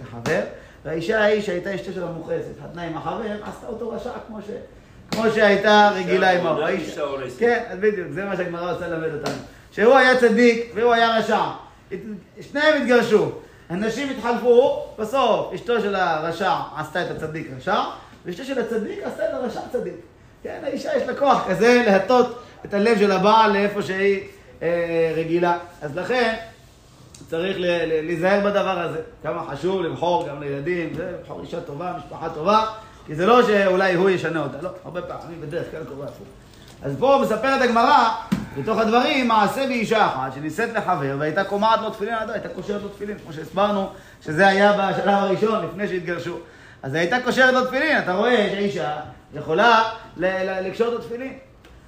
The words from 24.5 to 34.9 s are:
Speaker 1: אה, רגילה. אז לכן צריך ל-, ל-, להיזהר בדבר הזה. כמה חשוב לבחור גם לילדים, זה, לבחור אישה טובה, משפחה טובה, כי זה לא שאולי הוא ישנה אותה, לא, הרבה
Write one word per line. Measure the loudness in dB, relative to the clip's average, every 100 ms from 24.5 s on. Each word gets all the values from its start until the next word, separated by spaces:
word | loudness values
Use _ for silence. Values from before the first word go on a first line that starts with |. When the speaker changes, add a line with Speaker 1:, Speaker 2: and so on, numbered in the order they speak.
| -8
Speaker 1:
אה, | -2 -2 0 0 0 0
רגילה. | 0 2 2 0 -4 -12
אז | -10 -6
לכן | -2 0 0 -2 -8 -20 -20 -20 -20 -20 -20 -20 -8
צריך | -4 -4 -2
ל-, | 0
ל-, | 0 0 -2 -2
להיזהר | -2 2 2
בדבר | 2 0 0 -2
הזה. | -4 -6 -10 -10
כמה | -8 -8 -8
חשוב | -6 -2 -2
לבחור | -2 -2 0 0 -2
גם | -8
לילדים, | -6 -6 -4 -4 -4
זה, | -6 -8 -10
לבחור | -12 -14
אישה | -10 -10
טובה, | -10 -8 -8 -8
משפחה | -12 -10 -10
טובה, | -4 2 2 2 -6 -16 -20 -10
כי |
זה | 0 6
לא | 6 6
שאולי | 4 4 4 2
הוא | 4 4
ישנה | 2 0 -4
אותה, | -4 -6
לא, | -10 -10
הרבה | -12